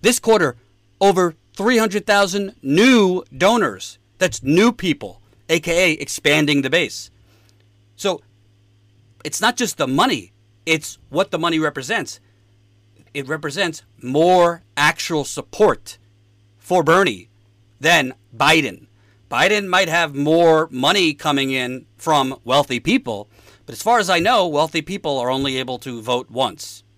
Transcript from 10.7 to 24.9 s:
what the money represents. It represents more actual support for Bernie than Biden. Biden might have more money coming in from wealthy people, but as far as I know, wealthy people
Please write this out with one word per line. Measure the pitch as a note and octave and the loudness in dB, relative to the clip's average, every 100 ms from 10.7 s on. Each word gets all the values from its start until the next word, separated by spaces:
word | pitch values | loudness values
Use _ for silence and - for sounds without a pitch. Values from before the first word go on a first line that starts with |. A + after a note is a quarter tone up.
| D#3+ - - _ | -4 -4 -20 _
what | C#3+ G3 | -4 -4
the | E3 | -2
money | E3+ D#3+ | -2 0
represents. | D#3 C#3+ C3 A3 E3 - _ _ _ _ _ _ _ _ _ | -2 -4 -6 -6 -6 -14 _ _ _ _ _ _ _ _ _
It | C#3+ C3 | -12 -8
represents | D3+ D3 C#3+ F#3 D#3+ _ _ | -6 -6 -4 -4 -6 _ _
more | A#2+ C#3 E3+ F#3 E3+ E3+ _ - | -4 2 4 6 4 2 _ 0
actual | D3+ D#3+ - D#3+ | 0 0 -4 -4
support | C#3 - - - G#3 B2+ - - _ _ _ _ _ _ | -4 -10 -12 2 2 2 -8 -20 _ _ _ _ _ _
for | - F3+ | -2 0
Bernie | D#3 F3 D#3+ G2 - _ _ _ _ _ | 4 4 2 -2 -14 _ _ _ _ _
than | D3+ E3+ C3 C3 _ | 0 2 0 -8 _
Biden. | A2+ C#3+ D#3+ C3+ F2+ _ _ _ _ _ | -2 2 2 0 -8 _ _ _ _ _
Biden | A#2+ E3+ G#3 G3 | -2 0 0 -2
might | F#3 F#3 | -2 0
have | E3 E3 | 0 -2
more | C#3 D3 D#3+ E3+ D#3 D#3+ | -2 0 4 4 4 0
money | B2+ C3 G3 E3+ | -2 0 2 0
coming | D3 D#3 C#3 C3+ | -2 -2 -2 -2
in | C3+ B2+ B2+ - _ | -4 -4 -8 -16 _
from | - D3+ C3 C3+ | 0 0 0 -6
wealthy | A2+ C3+ C#3 B2 | -2 0 0 -4
people, | C#3+ B3+ C3 G#2 G#2 _ - _ | -2 -2 -2 -10 -12 _ -20 _
but | - | -20
as | A2+ | -8
far | G#3+ A#3+ | 0 2
as | F#3 | 2
I | F3+ | 0
know, | F3+ A#3+ F3+ | 2 2 2
wealthy | D3 D#3 E3 | 0 -2 -2
people | D3+ | -6